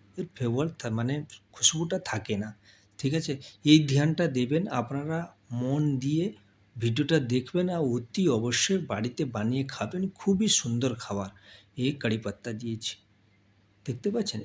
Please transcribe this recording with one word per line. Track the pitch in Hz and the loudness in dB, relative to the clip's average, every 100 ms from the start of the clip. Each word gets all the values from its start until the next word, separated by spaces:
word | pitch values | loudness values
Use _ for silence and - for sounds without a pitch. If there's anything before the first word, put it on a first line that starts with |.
| - 185 | -14 -10
এর | 175 - | -10 -4
ফ্লেভার | 120 120 165 - | 0 0 -2 -4
থা-, | 120 110 | -4 -2
মানে | 120 147 151 - _ - | -2 -2 -6 -16 _ 2
খুশবুটা | 135 160 170 185 - | 2 4 0 -2 -4
থাকে | 110 104 101 | -6 -2 -2
না, | 107 - - - _ - | -4 -10 -20 -20 _ -4
ঠিক | 135 160 | -2 0
আছে? | 160 135 - - 147 | -2 -6 -8 -2 8
এই | 156 143 | 8 8
ধ্যানটা | 139 156 160 165 127 | 4 4 2 0 2
দেবেন | 123 156 202 127 | 2 2 2 -2
আপনারা, | - 139 151 165 175 - _ 120 | -2 -4 -4 -4 -6 -14 _ -4
মন | 127 147 151 131 | 0 2 2 0
দিয়ে | 135 156 202 - _ _ _ 117 | 0 0 -2 -6 _ _ _ -4
ভিডিওটা | 117 117 147 160 120 | 0 0 2 2 2
দেখবেন, | 127 127 175 185 170 | 0 0 -2 0 0
আর | 135 120 | 0 0
অতি | 117 - 175 113 | -2 0 2 4
অবশ্যই | 120 117 - 190 135 | 2 0 2 0 0
বাড়িতে | 107 120 147 135 110 | -2 -2 -2 -4 -2
বানিয়ে | 110 131 135 - | 0 0 -2 -4
খাবেন। | 107 185 190 - | -4 -2 -4 -2
খুবই | 196 190 214 - | 0 2 4 2
সুন্দর | 120 117 127 113 | 0 0 0 -2
খাবার। | - 101 95 - - - - - | -4 -4 -6 -10 -20 -20 -16 -2
এই | 127 143 | -2 0
কারি | 117 110 104 | 0 0 -2
পাত্তা | - 120 110 | -6 -8 -6
দিয়েছি, | 117 113 - - _ _ _ _ _ _ _ _ - | -6 -6 -8 -10 _ _ _ _ _ _ _ _ -8
দেখতে | 120 202 | -4 -2
পাচ্ছেন? | 226 202 110 | -2 -4 -6